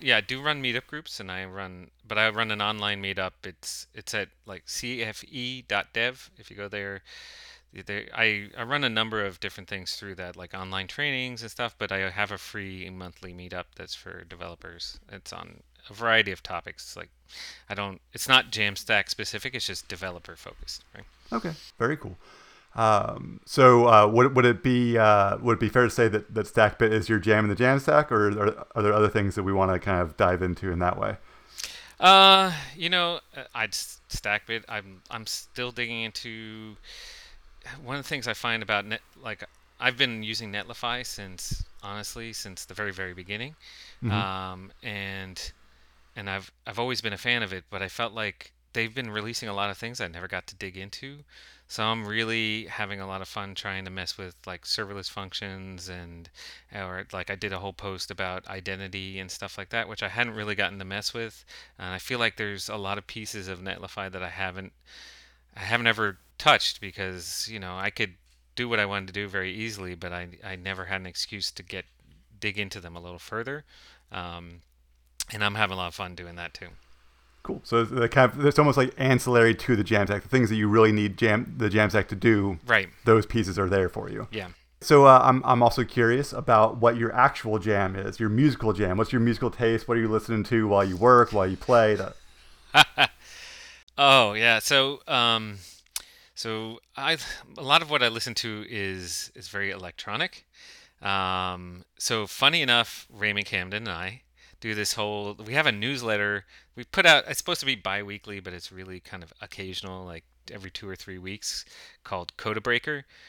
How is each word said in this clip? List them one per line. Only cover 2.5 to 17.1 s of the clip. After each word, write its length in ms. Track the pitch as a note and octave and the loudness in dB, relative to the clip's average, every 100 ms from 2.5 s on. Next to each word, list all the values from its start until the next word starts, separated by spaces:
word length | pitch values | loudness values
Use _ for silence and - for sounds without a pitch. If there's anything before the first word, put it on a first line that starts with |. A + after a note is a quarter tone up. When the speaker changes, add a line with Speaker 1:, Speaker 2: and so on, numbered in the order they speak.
| G#2 | -2
Speaker 1:
online 420 | G#2 G#2+ G#2 G2+ | -2 -2 -4 -4
meetup. 300 | G2 F#2+ F#2 - | -6 -6 -6 -8
It's, 420 | G2 E2+ - - - | -16 -14 -12 -12 -14
it's 220 | - - A2 | -16 -8 -6
at, 140 | F#2+ _ - | -6 _ -20
like, 160 | F#2+ - | -18 -12
C 380 | - - B2 | -10 -8 -6
F 200 | A2+ G#2+ - | -8 -10 -14
E 380 | C3+ B2 B2+ B2 | -12 -10 -10 -4
dot 200 | G2+ - | -4 -2
dev. 380 | A2+ A#2+ B2+ - _ | -2 -2 -4 -16 _
If 120 | G#2 | -20
you 60 | G2 | -14
go 120 | G2+ | -10
there, 360 | G#2 G2 G2 - - - - - - _ F#2+ F#2+ | -10 -10 -12 -16 -20 -20 -20 -20 -20 _ -16 -10
there, 200 | G2+ G#2+ - | -8 -6 0
I, 320 | A2+ G#2 G#2 - | 2 0 -6 -10
I 60 | |
run 220 | A#2 D3 C3 | -6 -2 0
a 40 | |
number 360 | A2+ A2 A2 G2+ | 0 -2 -2 -4
of 160 | F2+ | -6
different 260 | G2+ - F#2 | -12 -12 -12
things 300 | G2 F2+ - | -10 -10 -10
through 180 | G2+ F#2 | -10 -12
that, 220 | F2+ F2 | -12 -14
like 160 | F2+ | -14
online 340 | F#2+ F#2+ F#2+ F#2+ | -12 -8 -6 -6
trainings 540 | - D3 C3 B2+ A#2+ | -6 -4 -4 -6 -10
and 100 | A2+ | -12
stuff, 240 | - A#2 - | -8 -8 -6
but 140 | G#2 | -4
I 180 | G2 F#2+ | -2 -2
have 220 | F#2 G2+ | -2 -4
a 60 | G2+ | -6
free 520 | - G#2+ G2 F#2 F#2 | -12 -12 -10 -12 -14
monthly 440 | F#2 F2+ - F#2+ | -14 -16 -16 -18
meetup 320 | F2 F2+ F2+ F2 - | -16 -12 -10 -12 -14
that's 180 | F2+ | -14
for 300 | - F#2 F2 | -14 -14 -18
developers. 760 | F2 F2 F2 E2+ F2+ E2+ - - - | -18 -16 -16 -16 -18 -14 -14 -16 -18
It's 220 | G2+ - | -20 -16
on 260 | F2 E2+ - _ _ - | -16 -16 -20 _ _ -20
a 40 | |
variety 380 | G2+ A#2 A2+ G2+ | -4 2 4 4
of 100 | F#2 | -2
topics. 540 | - F2 - - - - | -8 -10 -10 -16 -16 -16
Like, 140 | E2+ | -18